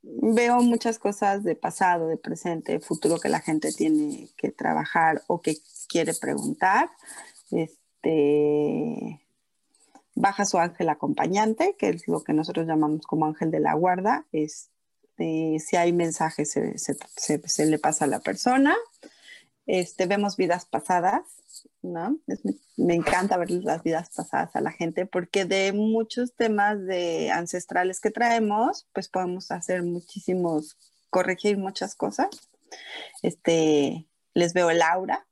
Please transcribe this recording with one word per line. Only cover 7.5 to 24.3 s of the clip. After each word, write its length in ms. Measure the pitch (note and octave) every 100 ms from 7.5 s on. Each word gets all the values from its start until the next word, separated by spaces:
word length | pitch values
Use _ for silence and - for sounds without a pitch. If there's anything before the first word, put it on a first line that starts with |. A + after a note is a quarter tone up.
Este, 1700 | - D#3+ - _ _ - D#3 C#3+ D3 D3 D3 D3+ D#3 D3+ - - D#3 _ _ _ _ _ _ _ - _ -
baja 300 | G#3+ G3 G3+
su 140 | F#3
ángel 300 | F3 E3+ E3
acompañante, 840 | D3+ D3 D3+ E3 F#3+ A3 A3 F4+ G4
que 120 | G3+
es 180 | F3 -
lo 160 | E3
que 100 | -
nosotros 340 | D#3 D#3+ E3 D#3+
llamamos 380 | D#3 D3+ D#3 -
como 180 | D#3+ D#3
ángel 240 | D#3 E3
de 80 | D#3
la 140 | D3+
guarda. 520 | D#3+ F3+ F3+ G3 C#4 -
Este, 1300 | D#3 D3+ - - _ _ _ _ - E3 D#3+ D#3+ D#3+
si 160 | - F3+
hay 160 | F3
mensajes, 600 | F3 E3+ - D#3+ - D3+
se, 260 | - - -
se, 180 | - C#3 - -
se, 260 | - D3+ -
se 180 | - D3+
le 140 | D#3
pasa 260 | D3+ - C#3+
a 20 |
la 120 | G#2
persona. 560 | - F#3+ B3 B3+ C#4 G4+ A#4 _ - _ - - _ _ -
Este, 400 | F#3 F3 - F3+
vemos 320 | G3+ G3+ F#3+
vidas 280 | F3+ F3 -
pasadas, 580 | - - F3+ F3+ B3+ - - _ - - _
¿no? 380 | F3+ E3+ F#3 D#4+ -
Es, 180 | F#3+ G3
me, 80 | - _ -
me 160 | F3
encanta 440 | E3+ - F#3 G3 F#3
ver 120 | E3+
las 320 | F3+ F#3+ E3
vidas 300 | E3 D#3+ - -
pasadas 400 | E3+